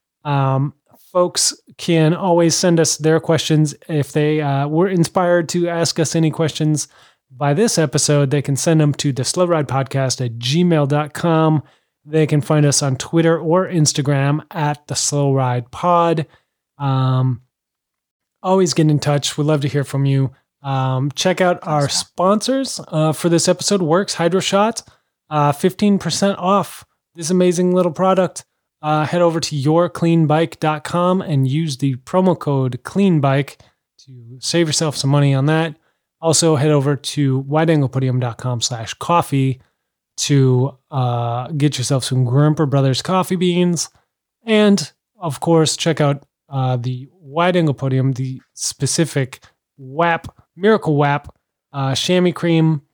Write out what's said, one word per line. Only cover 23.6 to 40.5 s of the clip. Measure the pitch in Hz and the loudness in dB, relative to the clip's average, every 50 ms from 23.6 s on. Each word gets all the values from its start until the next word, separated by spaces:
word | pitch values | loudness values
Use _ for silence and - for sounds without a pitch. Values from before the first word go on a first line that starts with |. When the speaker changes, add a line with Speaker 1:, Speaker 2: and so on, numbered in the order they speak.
| - - 202 196 | 0 -2 0 0
Speaker 1:
Works | 175 147 160 185 196 - - | 2 2 2 0 0 -2 -4
Hydro | - 170 170 180 190 | -2 0 0 0 0
Shot. | 180 - 190 196 208 226 233 - - - _ _ _ _ _ _ _ - | -2 0 0 2 2 0 -2 -6 -14 -18 _ _ _ _ _ _ _ -6
Uh, | 151 151 147 147 | -2 0 2 2
fifteen | 139 - - 180 180 - 208 208 196 185 | 0 2 0 -2 0 2 0 2 2 0
percent | - 170 - - 196 202 196 - | 0 -4 -2 0 -2 -2 -2 -2
off | 180 185 202 196 165 - - - - _ _ _ _ _ _ | -2 0 0 0 0 -4 -10 -20 -20 _ _ _ _ _ _
this | 170 160 151 | -12 -4 -2
amazing | 185 180 180 180 165 175 180 180 | 2 2 4 2 2 2 2 2
little | 180 185 175 175 | 2 2 0 0
product. | 139 - 185 190 190 190 180 - - - - _ _ _ _ _ _ _ | 0 0 0 2 2 2 0 -2 -4 -10 -20 _ _ _ _ _ _ _
Uh, | 156 151 151 151 147 | -4 -2 0 0 0
head | 131 175 175 | 0 0 2
over | 175 170 160 165 | 2 2 2 0
to | - - 151 | -4 -4 -6
your | 139 131 151 156 170 175 170 | -2 0 2 2 2 2 0
clean | - - 175 170 170 165 160 | -2 -2 0 2 4 4 4
bike | 143 151 160 165 165 - - | 2 2 0 0 -2 -4 -4
dot | - 156 156 147 - | -2 -2 -2 -2 -6
com | - - 175 175 180 185 190 | -4 -2 0 0 2 0 0
and | - - 147 135 131 | -2 -2 0 0 0
use | 127 135 160 165 151 131 | 0 -2 -2 -4 -4 -6
the | - 143 139 127 | -4 -4 -4 -4
promo | 127 _ - - 185 185 185 160 - | -4 _ -2 0 2 2 2 0 0
code | - 151 139 135 131 123 120 - - | -2 -2 -2 0 -2 -2 -4 -8 -12
clean | - - 190 202 190 170 151 | -6 -2 0 2 2 2 2
bike | 135 139 135 143 139 - - _ - _ _ _ _ _ _ _ _ | 2 2 2 0 -2 -4 -10 _ -20 _ _ _ _ _ _ _ _
to | 131 127 123 117 117 131 127 | -20 -20 -20 -20 -20 -20 -12
save | - - - 170 170 151 | -8 -2 0 0 0 0
yourself | 139 - 165 147 - | 0 -2 -2 -2 -4
some | - - 139 | -2 0 2
money | 143 143 143 139 139 | 2 4 4 2 2
on | 135 135 | 2 2
that. | 151 156 160 160 160 147 _ _ _ _ _ _ _ _ - | 2 2 0 0 -2 -6 _ _ _ _ _ _ _ _ -4
Also, | 165 165 156 - 170 160 156 | 0 0 2 2 2 2 2
head | 127 147 156 | 2 2 2
over | 151 143 135 143 143 | 2 2 2 0 -2
to | 127 - - - 147 143 135 131 135 | -2 -6 -8 -4 -2 0 0 0 -2
wide | 135 139 147 156 165 170 | -2 -2 0 0 2 2
angle | 160 147 139 127 | 2 2 0 0
podium | - 135 135 131 123 127 | -2 -2 -2 0 0 -2
dot | 127 120 113 - | -2 -4 -6 -6
com | - 127 123 113 | -6 -6 -4 -4
slash | - - 127 113 113 - - | -4 -6 -8 -8 -10 -12 -12
coffee | - - - 175 175 - - 143 135 135 131 127 - _ _ _ _ _ _ _ _ _ _ _ | -12 -2 0 2 2 2 0 0 0 0 0 -2 -6 _ _ _ _ _ _ _ _ _ _ _
to, | - - - 143 139 131 127 | -8 -2 2 2 4 4 4